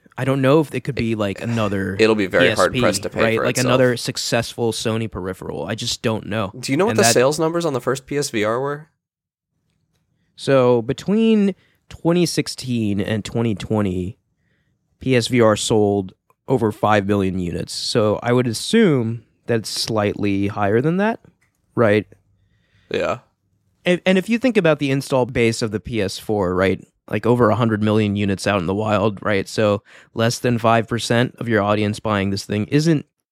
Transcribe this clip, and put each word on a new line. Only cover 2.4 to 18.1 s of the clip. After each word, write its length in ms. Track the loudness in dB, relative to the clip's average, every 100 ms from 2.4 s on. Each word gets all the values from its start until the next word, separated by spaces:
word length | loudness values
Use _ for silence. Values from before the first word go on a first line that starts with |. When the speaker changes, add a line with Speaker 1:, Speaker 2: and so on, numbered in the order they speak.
| 4
Speaker 1:
P 40 |
S 60 | 4
P, 40 |
Speaker 2:
hard 140 | 2 2
pressed 260 | 0 0
to 40 | -4
pay 140 | -2
Speaker 1:
right? 140 | 0 0
Speaker 2:
for 60 |
Speaker 1:
Like, 80 | 0
Speaker 2:
itself. 140 | 0 2
Speaker 1:
another 300 | 4 2 0
successful 760 | -6 -6 -2 -2 -2 -4 -4
Sony 360 | -2 -4 -4 -4
peripheral. 560 | -6 -8 -8 -10 -8
I 120 | -8 -6
just 260 | -6 -4
don't 240 | -2 -4 -4
know. 240 | -6 -6 -8
Speaker 2:
Do 140 | -4
you 40 | 0
know 100 | 0
what 40 |
Speaker 1:
And 80 | 2
Speaker 2:
the 40 |
Speaker 1:
that 80 | 4
Speaker 2:
sales 240 | 4 2 2
numbers 260 | -2 -2
on 80 | -2
the 80 | -4
first 240 | -2 -4 -4
P 120 | -6
S 120 | -4
V 120 | -2
R 160 | -2 -2
were? 280 | -4 -8 -14 _ _ _ _ _ _ _ _ _ _ _ _ _ _
Speaker 1:
So, 480 | -10 0 4 4 2
between 720 | 0 -6 -2 2 4 4 2 -2 _ _ -20
twenty 380 | -6 0 2 2
sixteen 720 | 0 -4 -6 -6 -2 0 -2
and 240 | -2 -4
twenty 300 | -4 -2 -2
twenty, 640 | -2 -2 -2 0 -2 -6 -10 _ _ _ _ _ _ _ -10
P 160 | 0
S 140 | 0 2
V 120 | 4
R 140 | 4
sold 600 | 2 0 0 2 0 -4 -10 _ _ -4
over 240 | -2 -2
five 340 | 0 2 2 2
million 320 | 0 0 -2
units. 340 | -4 -6 -8
So, 460 | -8 -4 0 2